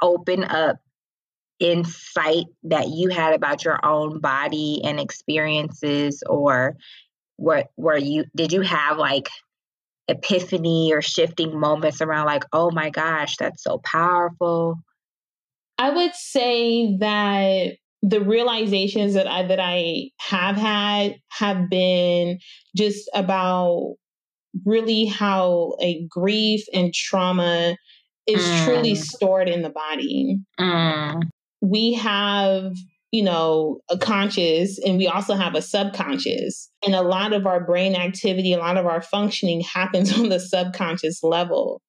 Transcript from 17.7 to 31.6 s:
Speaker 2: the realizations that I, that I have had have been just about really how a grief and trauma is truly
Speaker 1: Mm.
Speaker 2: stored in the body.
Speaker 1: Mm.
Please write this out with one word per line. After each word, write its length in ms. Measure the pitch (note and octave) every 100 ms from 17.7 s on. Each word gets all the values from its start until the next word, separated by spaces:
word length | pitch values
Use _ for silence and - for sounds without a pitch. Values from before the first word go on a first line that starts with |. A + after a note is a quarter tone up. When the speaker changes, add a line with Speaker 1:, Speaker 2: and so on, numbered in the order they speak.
| - _ _
Speaker 2:
the 200 | G3+ G#3
realizations 960 | G3 A3+ A#3+ A3+ A3 G3 G3 G#3+ G3+ G3
that 120 | F#3
I, 160 | F3+ F3+
that 120 | F#3+
I 500 | F3+ F3+ E3+ D#3+ - -
have 360 | - G3 G3 G3+
had 600 | G#3+ G#3 G#3 G#3 G3+ - -
have 400 | - G#3 F#3+ F3+
been 680 | F#3 F#3 F3+ F3+ F3 F3 F3+ - - _ F#3
just 340 | G#3 G#3 -
about 840 | G3+ F#3 F#3+ F#3 F#3 F3+ F3 - - _ _ _ _ _ F3+ F#3+
really 400 | A3+ A3 A3 G#3+
how 680 | G3 G3+ F#3+ F3+ F3 E3 -
a 240 | F3+ E3 E3+
grief 540 | F3+ F#3+ G#3+ G#3+ G#3+ -
and 200 | F#3 F3+
trauma 800 | - - F#3+ F#3 F#3 F3 E3+ E3+ F#3 _ - _ _ -
is 380 | G3+ F3 E3+
truly 300 | E3 A#3+ A#3
Speaker 1:
Mm. 40 | F#3+
Speaker 2:
stored 520 | - - F#3+ F#3+ F3+
in 120 | F3
the 80 | D#3
body. 680 | D#3 D#3 D3 C#3+ C#3 C3+ G3 - -
Speaker 1:
Mm. 640 | F3+ E3+ E3 D#3 D3+ E3 E3 - _ -